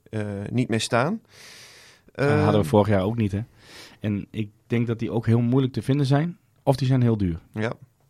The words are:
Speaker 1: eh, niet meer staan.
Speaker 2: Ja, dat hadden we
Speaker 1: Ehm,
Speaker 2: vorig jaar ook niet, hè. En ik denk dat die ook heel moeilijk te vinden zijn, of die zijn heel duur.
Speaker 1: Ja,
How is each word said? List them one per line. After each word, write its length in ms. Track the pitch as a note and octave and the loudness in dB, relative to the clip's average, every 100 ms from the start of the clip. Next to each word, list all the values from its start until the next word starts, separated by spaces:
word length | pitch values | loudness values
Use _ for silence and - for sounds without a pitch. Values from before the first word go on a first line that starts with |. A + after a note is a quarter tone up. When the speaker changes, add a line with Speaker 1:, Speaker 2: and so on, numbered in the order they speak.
| _ | _
Speaker 1:
eh, 120 | G#2+ G#2 G2+ G2+ | -8 -6 -8 -6
niet 200 | A#2+ B2+ | -4 -2
meer 120 | A2 | -2
staan. 400 | - A#2+ C#3 A3 - - - - - - - - _ - | -2 0 0 -4 -10 -20 -20 -20 -20 -20 -20 -20 _ -4
Speaker 2:
Ja, 100 | C#3 | 0
dat 40 | |
hadden 220 | D3+ G2+ | 2 2
we 60 | G#2 | 2
Speaker 1:
Ehm, 100 | F#2 | 4
Speaker 2:
vorig 200 | G#2+ G2+ | 4 4
jaar 160 | G2+ | 2
ook 140 | F#2 A#2 | 0 0
niet, 140 | G#2 | -2
hè. 100 | G2 A#2 _ - - - - | -2 -6 _ -20 -20 -20 -10
En 280 | G#2+ G2+ - | -4 -4 -6
ik 180 | G2+ G#2 - - | -8 -10 -12 -4
denk 200 | A#2 A#2+ | -2 -2
dat 120 | A2+ | -4
die 120 | A2+ | -4
ook 140 | - A2+ | -2 2
heel 140 | A2+ | 2
moeilijk 320 | A#2+ B2+ C3 | 2 2 0
te 80 | A#2+ | -2
vinden 240 | G#2+ C#3 C3+ | -2 0 2
zijn, 320 | C#3 E3 E3+ _ _ | 2 0 -6 _ _
of 120 | - C3+ | -2 0
die 120 | B2+ | 2
zijn 140 | C3 | 2
heel 160 | A#2+ A2 | 4 2
duur. 220 | F#2+ E2 - | 0 -4 -8
Speaker 1:
Ja, 200 | G#2+ A2+ C3+ - _ _ | -6 -6 -6 -14 _ _